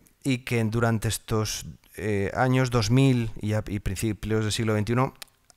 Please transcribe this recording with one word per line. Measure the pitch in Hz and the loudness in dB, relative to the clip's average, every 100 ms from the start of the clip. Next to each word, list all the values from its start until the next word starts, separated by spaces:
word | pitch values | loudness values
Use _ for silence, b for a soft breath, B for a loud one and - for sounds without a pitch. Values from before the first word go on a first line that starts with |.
| _ _ | _ _
y | 143 123 | -2 -2
que | - 120 | 0 0
durante | 113 117 117 113 110 | 0 2 2 2 0
estos, | - - 110 107 - - - _ - | -4 -2 -2 -2 -4 -10 -16 _ -8
eh, | 101 101 98 | -2 -2 0
años | - 127 127 127 | 0 2 2 2
dos | 120 104 | 2 4
mil | 127 139 123 113 - | 4 6 4 0 -6
y, | 107 | -4
a, | 107 - | -4 -4
y | 101 | -4
principios | - 95 113 98 104 110 107 | -4 -2 -4 -4 -2 0 0
del | |
siglo | - 110 | -2 0
veintiuno | 107 107 120 135 - - _ _ | 0 0 0 0 -4 -20 _ _